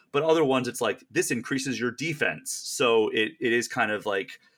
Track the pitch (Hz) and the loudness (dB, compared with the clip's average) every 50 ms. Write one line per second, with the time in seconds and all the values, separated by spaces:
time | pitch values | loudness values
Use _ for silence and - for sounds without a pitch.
0 | _ _ - 143 156 160 160 165 151 131 131 127 127 120 117 - 120 107 95 - | _ _ -2 0 2 4 4 4 4 4 4 2 0 -2 -4 -2 -2 -2 -2 -4
1 | - _ - 170 170 - 139 117 - - 139 131 - 139 120 110 120 123 117 - | -10 _ -2 -2 0 0 -2 -4 -2 -4 -4 -4 -2 -4 -4 -2 -4 -4 -4 -4
2 | 147 165 151 147 113 92 82 78 - - - - - - - - 131 120 113 113 | -6 -6 -4 -2 -2 -2 -2 -4 -8 -10 -10 -8 -8 -8 -2 2 4 4 6 4
3 | 110 104 123 117 107 104 - _ 131 117 117 120 113 - - 127 113 107 107 98 | 4 4 2 0 0 -2 -2 _ 0 2 2 2 0 -2 -2 -2 0 0 0 -2
4 | 85 107 98 98 95 - - - _ _ _ | -2 -2 -2 -2 -4 -6 -12 -18 _ _ _